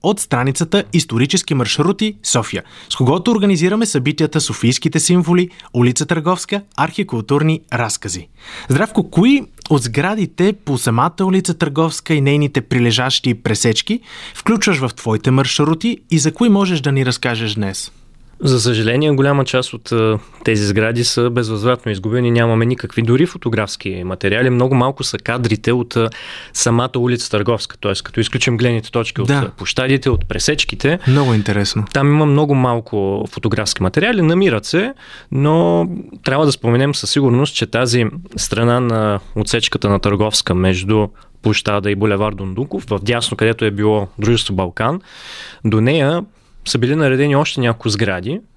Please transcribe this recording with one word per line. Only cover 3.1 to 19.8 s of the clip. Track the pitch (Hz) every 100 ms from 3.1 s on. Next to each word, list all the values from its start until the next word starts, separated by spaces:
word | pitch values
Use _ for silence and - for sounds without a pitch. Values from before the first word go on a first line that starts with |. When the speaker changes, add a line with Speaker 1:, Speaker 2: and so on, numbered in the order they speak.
| 175 233
Speaker 1:
организираме | 226 202 175 180 214 233
събитията | 143 127 147 156 156
Софийските | - - 117 127 160 160
символи, | - 180 165 180 180 - -
улица | 120 123 123 147
Търговска, | 165 156 180 - 202 202 -
архикултурни | 165 - 196 117 110 143 156 156 -
разкази. | 120 113 - 101 - - - - - -
Здравко, | 135 220 - -
кои | 165 240 277 - - -
от | 143
сградите | 117 113 180 220 165 - 190 202
по | - 127
самата | 127 113 160 -
улица | 190 190 185
Търговска | 160 160 139 165 - -
и | 151
нейните | 139 147 147 131
прилежащи | - 123 120 113 127 - 127
пресечки | 110 110 104 117 107 - 240 - - - -
включваш | - 220 208 151
в | 127 -
твоите | 117 110 131
маршрути | 131 135 - 147 160 233 - -
и | 160
за | 151
кои | - 233
можеш | 202 190 160
да | 135
ни | 139 127
разкажеш | - 123 113 110
днес? | 104 98 98 - - - - - -
Speaker 2:
За | 139 123
съжаление, | 117 110 110 127 151
голяма | 135 139 143 131
част | 131 120
от, | -